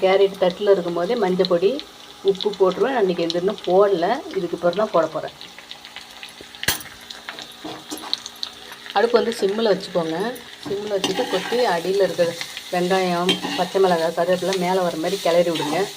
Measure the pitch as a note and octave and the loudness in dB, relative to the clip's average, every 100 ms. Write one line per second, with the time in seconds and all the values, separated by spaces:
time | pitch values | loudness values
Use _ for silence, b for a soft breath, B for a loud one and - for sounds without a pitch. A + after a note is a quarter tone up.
0 | F#3 G3 G3 - F#3 F3+ G#3 F#3+ F3 E3+ | 4 4 4 2 0 2 4 4 2 -2
1 | F3+ A#3+ F#3 F3+ F3+ F3 F#3+ C#4 - - | -2 0 2 2 2 4 2 0 -8 -18
2 | - - F#3+ F#3+ G#3 G3 F#3+ F3 A3+ C4 | -20 -4 0 0 0 2 2 2 0 2
3 | F#3+ F3 E3 E3+ F3+ G#3+ - - G#3 F#3 | 2 2 2 2 2 -2 2 6 6 4
4 | F3 C4 E4+ G3+ F3 E3 F3 F3 G#3+ F3 | 0 -2 -4 -6 -4 -2 0 0 2 2
5 | D#3+ D#3 C#3 - - - - - - - | 0 -2 -8 -12 -20 -20 -18 -18 -18 -18
6 | - - - - - - - - - - | -18 -18 -18 -18 -18 -10 -6 -6 -8 -18
7 | - - - - - - - - - - | -18 -18 -14 -14 -16 -14 -14 -14 -12 -12
8 | - - - - - - - - - G#3 | -10 -10 -10 -14 -14 -14 -18 -18 -6 0
9 | A3+ A#3 G#3+ A3 F#3+ G#3 A3+ F3+ - F#3 | 4 4 2 0 -2 0 2 0 -2 -4
10 | E3 D#3+ G#3+ B3+ - - - G3+ G#3 G3+ | -2 -2 -4 -6 -14 -14 -8 -8 -4 -4
11 | F#3 F#3+ B3 F3+ E3+ A#3 A#3+ F3 E3+ G3 | -2 -2 -2 -4 -2 0 0 0 0 0
12 | F#3 E3 E3+ E3+ - - - F3+ F3+ F#3+ | 2 2 -2 -2 -8 -12 -6 -2 0 2
13 | F#3 F3 F3+ F#3 - F#3+ F3+ G3 F#3+ E3+ | 2 0 0 0 -2 -4 -2 2 4 4
14 | D#3+ E3+ E3+ F3+ F3+ F#3+ F3 F#3+ F3+ D#3+ | 0 0 0 0 0 0 0 0 0 -2
15 | E3+ F#3+ F3 E3+ F3 D#3 D3 D#3+ G3+ | -2 -2 2 4 4 0 -2 -2 -2